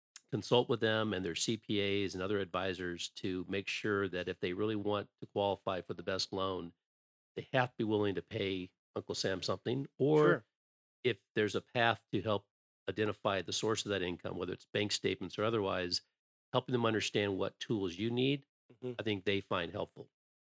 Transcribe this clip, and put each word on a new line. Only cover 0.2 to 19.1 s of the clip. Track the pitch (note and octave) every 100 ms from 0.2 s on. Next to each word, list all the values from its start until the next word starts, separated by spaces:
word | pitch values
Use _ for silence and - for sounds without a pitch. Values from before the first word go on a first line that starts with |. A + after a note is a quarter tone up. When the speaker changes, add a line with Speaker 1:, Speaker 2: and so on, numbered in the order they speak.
| -
Speaker 1:
consult | A2 - B2 B2
with | A2+
them | A2 A2 A2
and | F#2
their | F2+ E2
C | - A2+
P | - G#2 G2+ G2+
As | F#2+
and | F#2
other | F#2 G#2
advisors | F#2 F2+ F#2+ F2+ F2+ F2 - -
to | G2 F#2 F2
make | G2 F#2+
sure | - A2 G2 G2
that | F2+ F2+
if | F2+
they | F#2
really | F2+ G#2+ G#2+
want | G2+ G#2 G2 _
to | -
qualify | G#2 G2+ F#2+ - F#2
for | -
the | F2+
best | F2+ F#2+ -
loan, | G2 F#2+ F#2 E2+ - _ _ _ _ _ -
they | -
have | C3 B2
to | -
be | G#2+
willing | G#2+ G#2 F2
to |
pay | - A2 G2 F#2+ F#2 _ _ G2+
Uncle | - F2+
Sam | G2+ F2+
something, | - F#2+ A2 B2+ C#3 -
or | C3+ D3+
Speaker 2:
Sure. | D3+ C#3+ - _ _ _ _ _ B2
Speaker 1:
if | A2 _
there's | A#2 G#2+ G#2+
a |
path | - B2 A#2 A2 -
to | C3+
help | A2 G2+ - _ _ _ -
identify | F#2+ G#2+ F#2 G#2+ G2
the | F2
source | - A2 A2 G2+
of |
that | G2
income, | F2+ F2 F#2+ F#2
whether | F2+
it's | - -
bank | G#2 G#2
statements | - - F#2+ F2+ -
or | G#2+
otherwise, | A2+ F#2+ F#2 F2+ F2+ - _ _ _ _
helping | B2+ B2+
them | B2 A2+
understand | G#2+ - G#2+ G2+ F#2+
what | G2 -
tools | - G#2+ F#2+ F2
you | A#2
need, | A#2+ C3 C#3+ - _ - -
Speaker 2:
Mm-hmm. | B2+ A#2+
Speaker 1:
I |
think | G#2+